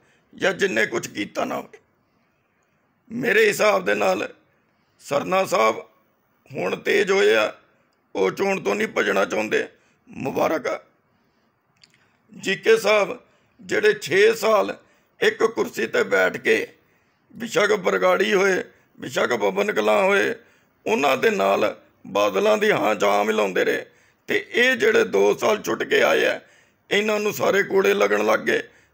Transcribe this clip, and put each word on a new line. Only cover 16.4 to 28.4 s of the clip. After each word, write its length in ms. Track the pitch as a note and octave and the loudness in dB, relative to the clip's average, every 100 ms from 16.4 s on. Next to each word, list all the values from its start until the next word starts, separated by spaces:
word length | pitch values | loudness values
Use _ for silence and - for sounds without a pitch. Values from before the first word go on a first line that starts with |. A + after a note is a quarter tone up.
| - G#3+ - - _ _ _ _ _ | 0 0 -2 -12 _ _ _ _ _
ਬੇਸ਼ੱਕ 380 | - A#3 D#3 G3+ | -14 -6 0 0
ਬਰਗਾੜੀ 580 | G#3 F3+ F#3+ F#3 F#3 G#3 | 0 0 0 2 2 2
ਹੋਏ, 280 | G#3 G3 F3+ - - _ - | 2 2 0 -4 -14 _ -16
ਬੇਸ਼ੱਕ 340 | - B2 A#2 | -8 -2 -2
ਪਵਨ 400 | A#2 G#2 F#3+ G3+ | 0 0 0 -2
ਕਲਾਂ 300 | G2 G#2+ G#3+ | 0 2 2
ਹੋਏ, 320 | F#3+ G3 G#2 - - _ _ _ - | 4 2 0 -4 -12 _ _ _ -4
ਉਹਨਾਂ 300 | G#3 C#3 B3+ | 0 0 2
ਦੇ 140 | A3+ | 0
ਨਾਲ 440 | G3+ G3 - G#2+ - _ _ - | 2 2 2 0 -4 _ _ -6
ਬਾਦਲਾਂ 480 | G2+ G#2 F#3 A2 G#3+ | 0 0 2 2 2
ਦੀ 120 | G#3+ | 2
ਹਾਂ 240 | F3 - | 0 0
ਜਾਂ 300 | F#3 G3+ G3+ | 0 0 0
ਮਿਲਾਉਂਦੇ 400 | G#3 A3 G2+ - | 0 0 0 0
ਰਹੇ। 200 | - - - _ _ _ - | -2 -2 -6 _ _ _ -6
ਤੇ 160 | - - | -6 -4
ਇਹ 220 | - B3 B3+ | 0 0 2
ਜਿਹੜੇ 280 | A#3 G#3+ - | 2 2 2
ਦੋ 280 | G3 G3+ - | 2 2 2
ਸਾਲ 260 | A#2+ G#2+ | 0 0
ਛੁੱਟ 200 | - - | -2 -4
ਕੇ 200 | - - | 0 2
ਆਏ 220 | - D#2+ - | 2 2 0
ਆ, 140 | - - - _ _ - | -2 -8 -20 _ _ -4
ਇਹਨਾਂ 280 | G3 G#3+ G#3+ | -2 0 -2
ਨੂੰ 120 | G#3 | -2
ਸਾਰੇ 280 | - - F#3+ | -2 0 2
ਕੋੜੇ 320 | F#3+ F#3+ F#2+ | 2 2 2
ਲੱਗਣ 300 | G2+ G#2 G#2 G#2+ | 2 2 2 2
ਲੱਗ 140 | A2 | 0